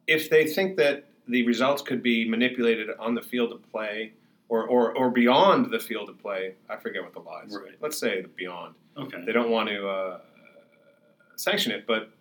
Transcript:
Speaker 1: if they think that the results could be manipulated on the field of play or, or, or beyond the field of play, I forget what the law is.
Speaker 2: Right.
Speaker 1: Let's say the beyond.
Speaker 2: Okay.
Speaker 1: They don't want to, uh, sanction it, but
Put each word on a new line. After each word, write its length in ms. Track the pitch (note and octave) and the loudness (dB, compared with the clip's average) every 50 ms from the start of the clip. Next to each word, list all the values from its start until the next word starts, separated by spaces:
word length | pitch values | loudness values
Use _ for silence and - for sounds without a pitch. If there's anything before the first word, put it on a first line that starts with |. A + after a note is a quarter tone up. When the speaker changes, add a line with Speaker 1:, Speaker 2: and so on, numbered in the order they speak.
| _ | _
Speaker 1:
if 240 | - D#3+ D#3 - - | 0 0 0 2 4
they 160 | D#3+ D#3 D3+ | 4 4 4
think 300 | D#3 - F#3+ F#3+ F#3 F#3+ | 4 2 0 -2 0 2
that 280 | E3 D3 C#3+ C#3+ - - _ _ _ _ | 2 2 2 2 0 -6 _ _ _ _
the 160 | A#2+ A#2+ B2+ A#2 | -2 0 2 4
results 380 | A#2+ A2+ A2 B2+ C#3 C#3+ C#3 - | 4 2 2 2 2 0 0 -2
could 180 | - B2+ A#2 | -4 -4 -2
be 260 | A2 B2 A#2 A2+ A2+ | 0 0 2 2 0
manipulated 640 | A2+ A2+ A2+ B2 B2 B2 B2 A#2 A#2 A2+ G#2+ G#2+ G#2+ - | 0 0 0 0 0 0 0 2 2 2 0 -2 -8 -8
on 160 | - A2 A2+ A#2 | -6 -4 -4 -4
the 80 | G#2+ | -4
field 300 | - - B2 B2 A#2 A#2 | -4 -4 -2 -2 -2 -2
of 100 | A#2+ - - _ | -4 -10 -16 _
play 420 | - A2 G#2+ G#2 G#2 A2 A2 A2 - _ _ _ _ _ _ - | -8 -6 -6 -6 -6 -8 -8 -10 -14 _ _ _ _ _ _ -2
or, 140 | A#2 A2+ G#2+ | -2 -2 0
or, 300 | A#2 B2 B2 A#2 A#2 - | 2 2 4 4 2 2
or 140 | C3+ B2+ B2 | 0 0 2
beyond 580 | A#2 B2 A#2+ A#2+ C3 D#3 F#3+ G3 E3+ C#3 A#2 - | 4 6 6 8 8 8 8 8 6 6 4 0
the 100 | A2+ A2 | -2 -4
field 300 | - - A2 G#2 G#2 G2 | -4 -6 -8 -8 -8 -10
of 80 | - | -14
play, 380 | - - G#2 G2 F#2+ F#2+ F#2+ F#2+ - _ | -12 -10 -8 -6 -6 -6 -8 -10 -14 _
I 100 | - G#2+ | -12 -12
forget 260 | - - A2 G2+ F#2+ F2 | -10 -8 -8 -8 -8 -10
what 100 | - - | -10 -14
the 60 | F2 | -16
law 240 | E2+ E2 D#2+ D#2+ - | -16 -14 -16 -14 -14
is. 100 | G#2 G2+ | -12 -12
Speaker 2:
Right. 200 | F#2+ F#2+ F#2+ F#2 - | -12 -12 -14 -12 -8
Speaker 1:
Let's 180 | D3+ D3+ - - | -8 -6 -6 -4
say 220 | C3 A2+ G2 F#2 F#2 | -4 -2 -2 -4 -6
the 40 | F2 | -8
beyond. 440 | - - F#2 F2+ F2+ F2 E2+ E2 - _ _ _ _ | -12 -12 -10 -10 -10 -10 -12 -14 -16 _ _ _ _
Speaker 2:
Okay. 240 | - C3 - - F2 F2 | -12 -12 -10 -12 -8 -6
Speaker 1:
They 80 | A2 | -2
don't 200 | A2+ A#2+ A#2 A#2 | 0 0 2 2
want 180 | A2+ A2 A2 G#2+ | 2 0 0 -2
to, 180 | G#2 G2+ G2 | -4 -4 -4
uh, 340 | G2 F#2+ F#2+ F#2+ F#2 F2 E2+ - _ _ _ - - - - _ _ _ _ _ _ _ _ _ _ _ _ _ _ _ | -4 -4 -4 -4 -6 -8 -12 -16 _ _ _ -20 -20 -20 -20 _ _ _ _ _ _ _ _ _ _ _ _ _ _ _
sanction 360 | - - F3+ G#3 G3 - - | -6 -2 -2 0 0 -2 -2
it, 140 | - - - | -4 -6 -4
but 240 | - A2 A2 G#2+ - _ _ | -2 -2 -2 -2 -8 _ _